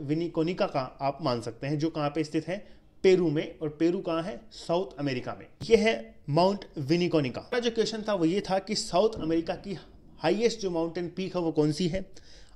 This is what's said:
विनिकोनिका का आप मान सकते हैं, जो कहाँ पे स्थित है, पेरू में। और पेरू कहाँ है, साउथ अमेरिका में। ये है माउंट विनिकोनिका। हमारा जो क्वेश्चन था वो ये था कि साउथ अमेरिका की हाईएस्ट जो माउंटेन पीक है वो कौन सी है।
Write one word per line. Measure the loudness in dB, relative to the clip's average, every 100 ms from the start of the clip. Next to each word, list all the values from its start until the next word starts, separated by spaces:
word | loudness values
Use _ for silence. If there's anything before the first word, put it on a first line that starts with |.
विनिकोनिका | -4 -2 0 0 -2 0 -2
का | -2 -6 -4
आप | -4 -2
मान | -2 -2
सकते | -4 -8 -4
हैं, | -2
जो | -2
कहाँ | 0 -2
पे | -2
स्थित | -2 -2 -4
है, | -8 -10 -20 -20 2
पेरू | 4 6 4
में। | 0 -4 -6
और | -8
पेरू | 0 0 0
कहाँ | -2 -4
है, | -4 -10 -16
साउथ | -14 -2 -2 -2 -6
अमेरिका | -4 -4 -6
में। | -10 -14 -12 4
ये | 6
है | 6 0 -6 -14 0
माउंट | 4 4 2 -6 -8
विनिकोनिका। | 0 2 4 2 2 -4
हमारा | -4 -2
जो | 0
क्वेश्चन | 0 -2 -2
था | -2
वो | 2
ये | 2 2
था | 0 -2
कि | -2
साउथ | -4 0 2 2
अमेरिका | 0 0 0 0
की | -6 -8 -10 -12 -20 -20 -4
हाईएस्ट | 0 2 2 0
जो | -4
माउंटेन | -2 -2 -4 -6
पीक | -4 -4 -2
है |
वो | 0
कौन | 2 2
सी | 2 0
है। | -2 -8 -14 -20 -20 -20